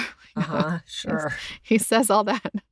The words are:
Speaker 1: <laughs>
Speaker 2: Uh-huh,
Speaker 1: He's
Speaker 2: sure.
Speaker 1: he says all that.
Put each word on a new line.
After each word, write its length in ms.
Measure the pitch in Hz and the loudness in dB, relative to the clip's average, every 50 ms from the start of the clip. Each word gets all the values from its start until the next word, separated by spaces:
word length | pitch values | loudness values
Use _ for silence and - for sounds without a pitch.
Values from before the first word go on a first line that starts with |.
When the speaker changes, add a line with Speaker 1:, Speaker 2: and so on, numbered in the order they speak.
| 233 | 0
Speaker 1:
<laughs> 60 | - - _ - - - 214 | -4 -8 _ -20 -10 -6 -4
Speaker 2:
Uh-huh, 420 | 175 156 151 147 147 156 175 165 | -4 -2 0 0 0 0 -2 -4
Speaker 1:
He's 120 | - - | -6 -10
Speaker 2:
sure. 420 | - - - - 160 160 151 147 - - - - - - _ | -12 -10 -6 -4 -4 -2 -2 -4 -6 -8 -10 -12 -14 -8 _
Speaker 1:
he 140 | - 226 220 | 2 2 2
says 320 | - - 233 226 254 - | 4 4 4 4 4 6
all 160 | 196 214 208 | 4 4 4
that. 260 | 202 233 226 - - - 202 - _ | 2 0 -2 -2 -6 -8 -8 -10 _